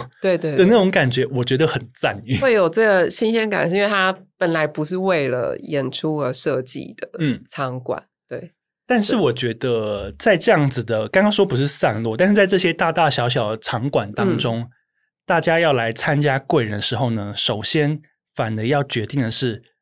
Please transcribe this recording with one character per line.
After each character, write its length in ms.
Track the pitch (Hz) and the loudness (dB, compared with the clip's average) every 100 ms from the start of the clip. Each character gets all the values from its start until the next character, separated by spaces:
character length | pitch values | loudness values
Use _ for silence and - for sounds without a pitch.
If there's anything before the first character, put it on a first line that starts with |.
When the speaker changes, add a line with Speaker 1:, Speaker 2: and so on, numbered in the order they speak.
| - - | -2 -4
Speaker 1:
对， 140 | 190 175 | -2 0
对， 140 | 160 | 0
对。 60 | 143 | 4
Speaker 2:
的 80 | 185 | 6
那 60 | |
种 180 | 233 190 | 6 4
感 200 | 190 131 | 2 2
觉， 160 | 127 127 | 0 -2
我 180 | 127 | -2
觉 120 | 120 131 | 0 2
得 100 | 160 | 2
很 220 | - - - | 0 -8 -4
赞 200 | 139 101 | -4 -4
耶。 140 | - 131 | -4 0
Speaker 1:
会 120 | 269 | 2
有 160 | 220 175 | 4 2
这 160 | 220 | 2
个 260 | 220 190 170 | 2 4 2
新 220 | - 220 | 0 0
鲜 160 | 226 214 | 0 0
感， 180 | 190 175 | 0 0
是 80 | 190 | 0
因 60 | |
为 60 | 202 | 0
它 280 | 202 185 190 - - | 2 0 -2 -10 -4
本 140 | 175 | -2
来 140 | 165 151 | 0 -2
不 180 | 156 | -2
是 120 | 156 185 | -4 -2
为 300 | 190 170 135 | 0 0 0
了 280 | 123 78 - | -2 -4 -6
演 320 | - 147 131 | -6 -4 -4
出 260 | - 156 151 | -4 -4 -2
而 160 | 131 | -2
设 300 | 135 156 131 | -2 -2 -2
计 320 | 127 139 - - | -4 -8 -10 -12
的 140 | - - | -12 -4
Speaker 2:
嗯。 240 | 151 110 - | -2 -2 -8
Speaker 1:
场 300 | - 131 127 | -8 -8 -8
馆， 220 | 123 104 _ _ - | -8 -8 _ _ -14
对。 240 | 127 170 _ _ _ - | -12 -14 _ _ _ -2
Speaker 2:
但 160 | 233 | 0
是 140 | 202 240 | 2 2
我 140 | 143 | 2
觉 220 | 120 123 | 0 -4
得 600 | 110 131 117 104 104 101 - | -4 -2 -2 -2 -6 -8 -4
在 160 | 226 | 0
这 160 | 180 233 | 2 4
样 200 | 180 139 | 4 4
子 120 | 127 | 0
的， 240 | 110 110 107 | -2 -2 0
刚 140 | 185 | 2
刚 80 | 208 | 2
说 140 | 196 | 4
不 100 | 196 | 2
是 140 | 123 143 | 2 0
散 340 | - 143 110 | 0 0 0
落， 140 | 113 113 | -2 0
但 100 | 185 | 2
是 60 | |
在 140 | 208 190 | 4 4
这 100 | 190 | 4
些 160 | 170 | 2
大 180 | 160 165 | 0 0
大 200 | 165 156 | 2 2
小 180 | 135 120 | 2 0
小 220 | 123 107 | 0 -2
的 80 | 110 | -4
场 320 | - 117 135 | -4 -4 -2
馆 200 | 135 104 | -2 -2
当 260 | 104 190 165 | -2 0 0
中， 220 | 120 117 | -2 -4
Speaker 1:
嗯。 80 | 120 _ _ _ _ _ - | -8 _ _ _ _ _ 0
Speaker 2:
大 160 | 170 | 0
家 180 | 160 165 | 2 2
要 140 | 165 | 2
来 180 | 127 113 | 2 0
参 260 | 113 - 143 | -2 0 2
加 200 | 147 135 | 2 0
贵 260 | - 147 | 0 0
人 80 | 110 | 0
的 80 | 104 | -2
时 160 | - 113 | -4 -2
候 140 | 123 | -2
呢， 240 | 113 101 101 | -2 -4 -4
首 260 | - 107 | -4 -2
先 380 | 104 160 147 151 _ _ _ | -2 0 0 -2 _ _ _
反 240 | - 113 110 | -6 -4 -2
而 80 | 113 | 0
要 160 | 143 | -2
决 200 | 139 117 | -2 -4
定 160 | 104 143 | -4 -2
的 100 | 113 | -2
是， 320 | 113 123 104 _ _ | 0 -2 -4 _ _